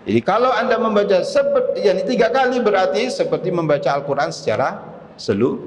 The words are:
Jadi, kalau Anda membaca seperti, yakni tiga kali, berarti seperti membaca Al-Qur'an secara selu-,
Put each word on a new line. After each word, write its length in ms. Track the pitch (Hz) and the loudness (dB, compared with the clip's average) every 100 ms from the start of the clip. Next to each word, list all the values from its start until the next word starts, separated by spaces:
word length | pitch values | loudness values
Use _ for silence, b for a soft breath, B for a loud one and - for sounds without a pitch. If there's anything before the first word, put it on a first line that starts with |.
| - | -2
Jadi, 160 | 113 | 0
kalau 320 | 120 208 254 | 2 2 2
Anda 240 | 220 240 226 | 0 0 0
membaca 480 | 226 208 196 185 160 | 2 0 2 2 2
seperti, 640 | - - 554 - - 202 | 0 2 0 0 0 0
yakni 160 | 285 277 | 0 0
tiga 240 | 247 - | 0 2
kali, 320 | 254 254 254 | 2 2 2
berarti 480 | 214 196 185 196 247 | 2 2 2 0 -2
seperti 400 | - 170 156 175 | -2 -2 -2 -2
membaca 480 | 175 156 143 165 143 | -2 0 0 0 -2
Al-Qur'an 320 | 139 139 156 | -2 -2 -2
secara 480 | - - 107 143 202 - - - - | -4 -4 -2 -2 -4 -12 -18 -20 -10
selu-, 480 | - 101 131 139 | -4 0 0 -2